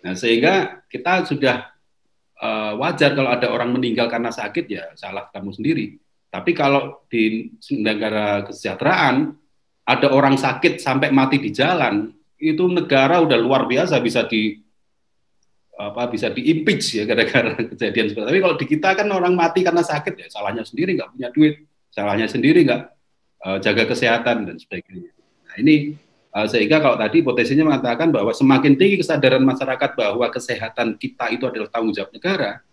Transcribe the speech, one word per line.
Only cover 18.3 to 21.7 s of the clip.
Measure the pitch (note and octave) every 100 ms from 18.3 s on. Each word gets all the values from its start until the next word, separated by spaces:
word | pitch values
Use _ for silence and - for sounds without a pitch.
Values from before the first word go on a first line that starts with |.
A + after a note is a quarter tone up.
Tapi | F3+
kalau | F#3+ -
di |
kita | D3 D3+ F#3+ F#3+
kan | G#3
orang | F#3+ F3+ F3+
mati | E3+ F#3
karena | F3+ E3+
sakit, | E3 D3 - -
ya | -
salahnya | G#2+ G2+ A2
sendiri | G#2+ C3+ F#3 F3+
nggak | -
punya | B2+ B2 C#3
duit, | D3+ D3 _